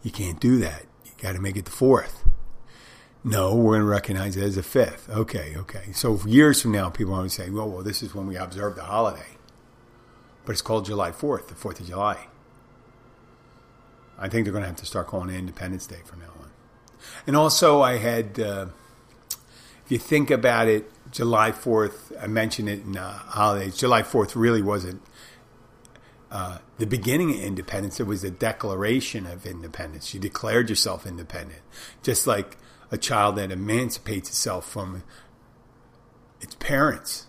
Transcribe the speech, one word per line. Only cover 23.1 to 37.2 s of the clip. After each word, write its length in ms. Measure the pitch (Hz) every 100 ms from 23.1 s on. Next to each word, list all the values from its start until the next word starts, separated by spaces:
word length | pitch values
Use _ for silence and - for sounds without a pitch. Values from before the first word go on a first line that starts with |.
holidays. 640 | 98 92 107 104 101 95 92
July 260 | 127 117
fourth 320 | 104 123 98
really 260 | 113 113 113
wasn't, 420 | 98 104 90 92 - - - - - - - _ - - - - -
uh, 260 | 101 90 90 - -
the 80 | 110
beginning 440 | 120 101 139 175
of 60 | 131
independence. 640 | 98 95 87 104 98 -
It 80 | 110
was 140 | 101
the 80 | 95
Declaration 960 | 90 113 107 107 95 104 127 131 117
of 220 | 92 90 87
Independence. 680 | 85 82 - 76 76 -
You 60 | 98
declared 500 | 95 - 110 113 117
yourself 380 | 104 - 92 101
independent, 560 | 87 85 87 80 - - - - -
just 240 | - 120 -
like 320 | 104 - - - - -
a 80 | 104
child 380 | - 117 104 101
that 160 | 98
emancipates 760 | 92 101 113 123 - - 104 -
itself 400 | - - 92 -
from 360 | - 95 92 - - - _ _ _ _ _ _ _ _ _ _ _
its 160 | - -
parents. 720 | - 139 151 120 - -